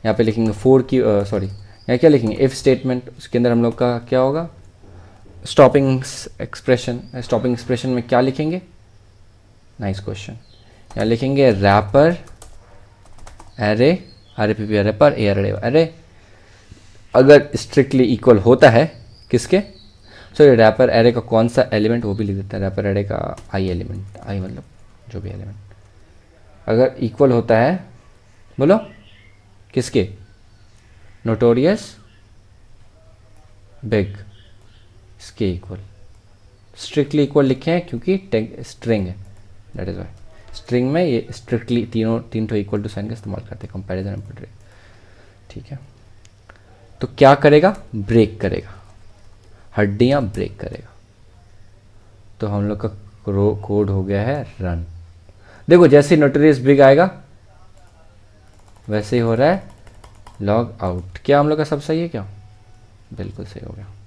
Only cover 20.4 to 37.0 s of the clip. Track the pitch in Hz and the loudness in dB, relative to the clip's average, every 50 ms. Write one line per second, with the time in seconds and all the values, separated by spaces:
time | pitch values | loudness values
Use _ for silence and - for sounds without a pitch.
20.4 | 151 143 127 113 113 110 104 - 127 120 - 117 113 120 117 120 - - 113 113 | 6 8 8 8 6 4 6 4 0 2 4 4 4 4 2 0 -6 0 0 0
21.4 | 113 117 117 - 123 - - 107 104 110 117 120 117 104 98 104 107 101 98 98 | 0 2 2 0 0 0 0 -2 0 0 -2 -2 -4 -6 -4 -4 -4 -6 -6 -8
22.4 | 98 98 - 101 98 95 95 - 104 101 98 101 101 101 - - 50 50 - - | -8 -10 -8 -6 -6 -6 -4 -4 -4 -2 -2 -2 -4 -4 -6 -6 -6 -8 -10 -14
23.4 | - - - 98 95 92 90 87 95 - 95 98 98 98 - - - - 101 98 | -14 -8 -6 -4 -4 -4 -4 -6 -8 -10 -12 -14 -14 -16 -18 -18 -12 -10 -8 -8
24.4 | 92 95 95 - - - _ - - - - - - - - 95 92 95 95 95 | -8 -10 -12 -16 -18 -20 _ -20 -20 -20 -20 -20 -20 -16 -14 -14 -12 -12 -14 -14
25.4 | 98 98 101 - - - - - - _ _ - - _ _ - _ _ _ _ | -14 -16 -16 -18 -20 -20 -20 -20 -20 _ _ -20 -20 _ _ -20 _ _ _ _
26.4 | _ _ - - - - 110 117 127 127 - - 131 113 - - 143 135 120 117 | _ _ -20 -18 -6 -2 2 2 2 2 0 -6 -8 -8 0 0 2 2 2 0
27.4 | 113 117 113 110 120 143 180 185 - - - - _ - _ _ _ _ - _ | 2 2 2 2 2 0 -2 -4 -8 -16 -20 -20 _ -20 _ _ _ _ -20 _
28.4 | - - - - 131 151 196 226 - - - - - - - - - - - _ | -20 -18 -6 -2 2 2 2 2 0 -8 -20 -20 -20 -20 -20 -20 -20 -20 -20 _
29.4 | _ _ _ _ - _ - 131 120 - - 123 92 98 - - - _ - _ | _ _ _ _ -20 _ -6 -6 -6 -2 -2 -2 -2 -2 -8 -20 -20 _ -20 _
30.4 | _ _ _ _ _ _ _ _ _ _ - - - - - - _ 113 113 107 | _ _ _ _ _ _ _ _ _ _ -20 -20 -20 -20 -20 -12 _ -6 -2 0
31.4 | 123 117 117 123 135 170 208 214 - - - - - - _ _ _ _ - - | 2 2 2 2 2 0 0 -2 -6 -16 -20 -20 -20 -20 _ _ _ _ -20 -20
32.4 | _ _ _ _ _ _ - _ - - _ _ _ - - _ _ _ - - | _ _ _ _ _ _ -20 _ -20 -20 _ _ _ -20 -20 _ _ _ -20 -20
33.4 | _ - - - - _ - - - 110 107 107 95 - - - - - - - | _ -20 -20 -20 -20 _ -20 -16 -8 -4 -2 -2 -2 -4 -8 -16 -18 -20 -20 -20
34.4 | - - - - - - - - - _ _ - - _ - - - - - - | -20 -20 -20 -20 -20 -20 -20 -20 -20 _ _ -20 -20 _ -20 -20 -20 -20 -10 -6
35.4 | 113 95 87 87 - - 98 98 101 - - - - - - - _ _ - _ | -6 -4 -4 -6 -10 -16 -18 -18 -18 -20 -20 -20 -20 -20 -20 -20 _ _ -20 _
36.4 | _ - _ _ _ _ - - - - - 151 | _ -20 _ _ _ _ -20 -18 -18 -6 -4 -4